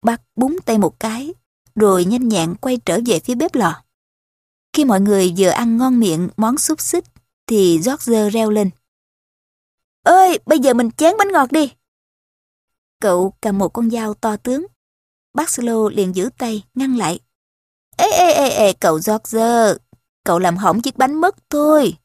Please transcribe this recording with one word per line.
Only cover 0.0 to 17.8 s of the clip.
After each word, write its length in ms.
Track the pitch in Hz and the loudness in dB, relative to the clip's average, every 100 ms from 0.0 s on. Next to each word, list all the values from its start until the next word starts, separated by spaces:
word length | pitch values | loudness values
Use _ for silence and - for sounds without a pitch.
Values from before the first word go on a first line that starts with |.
Bác 200 | 226 233 _ - | -2 -4 _ -4
búng 220 | 262 339 - | -4 -2 -2
tay 120 | 220 | 0
một 220 | 180 - | 0 -2
cái, 340 | 220 226 277 359 _ _ _ - | -8 -8 -12 -16 _ _ _ 0
rồi 300 | 208 185 180 | 2 2 0
nhanh 220 | 247 247 | 0 0
nhẹn 280 | 208 165 214 | 0 -2 -4
quay 220 | 262 254 - | -6 -6 -2
trở 140 | 180 240 | -4 0
về 140 | 170 | -4
phía 160 | - 247 | -2 -4
bếp 200 | 320 294 | -2 0
lò. 280 | 185 - _ _ _ _ _ _ _ _ _ | -2 -4 _ _ _ _ _ _ _ _ _
Khi 120 | - 294 | -2 2
mọi 160 | 196 | 2
người 320 | 196 196 185 175 | 2 2 0 2
vừa 120 | 185 | 0
ăn 280 | - 233 226 | 2 0 0
ngon 220 | 262 247 | 2 2
miệng 300 | 220 160 175 - | 2 0 -4 -2
món 200 | 220 269 | -2 -2
xúc 240 | - 311 | -2 -4
xích, 220 | - 339 - _ _ _ - | -2 -4 -6 _ _ _ -4
thì 320 | 220 185 165 185 | 2 4 2 0
George 440 | 285 - 226 208 | -4 0 0 0
reo 200 | 220 220 | 0 0
lên: 200 | 208 202 - _ _ _ _ _ _ _ _ _ _ _ _ | 0 -2 -4 _ _ _ _ _ _ _ _ _ _ _ _
"Ơi, 360 | - 359 381 311 - | 4 6 6 2 0
bây 140 | 311 | 2
giờ 140 | 269 | 4
mình 180 | 240 240 | 2 0
chén 260 | - 311 427 | 2 0 2
bánh 140 | 403 | 0
ngọt 200 | 370 254 | 0 0
đi." 220 | 294 285 _ _ _ _ _ _ _ _ _ _ _ _ _ | 0 -2 _ _ _ _ _ _ _ _ _ _ _ _ _
Cậu 340 | 214 180 190 - | 0 0 0 -4
cầm 160 | 226 196 | -4 -2
một 120 | 190 | -2
con 200 | - 233 | -2 -4
dao 240 | 233 220 | -2 -6
to 240 | 208 226 208 | -6 -6 -6
tướng. 280 | - 262 370 _ _ _ _ _ _ | -4 -6 -6 _ _ _ _ _ _
Bác 140 | - 320 | -8 -6
Slow 400 | - 240 226 214 | -4 -2 0 -2
liền 260 | - 185 185 | -2 -4 -2
giữ 140 | 208 - | -6 -6
tay, 260 | 247 220 - | -8 -8 -10
ngăn 240 | - 269 247 | -6 -4 -2
lại: 220 | 175 175 _ _ _ _ _ _ | -2 -6 _ _ _ _ _ _